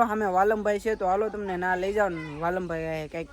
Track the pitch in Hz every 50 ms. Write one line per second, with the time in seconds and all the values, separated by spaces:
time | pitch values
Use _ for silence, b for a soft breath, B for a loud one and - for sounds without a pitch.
0 | 233 226 214 220 214 196 180 185 196 208 220 214 202 208 208 202 202 220 220 -
1 | 202 180 190 202 220 214 208 208 202 190 180 175 180 185 185 180 185 196 208 214
2 | 208 190 170 160 156 156 147 151 165 170 180 185 185 170 165 160 160 160 160 156
3 | 156 147 - 165 165 -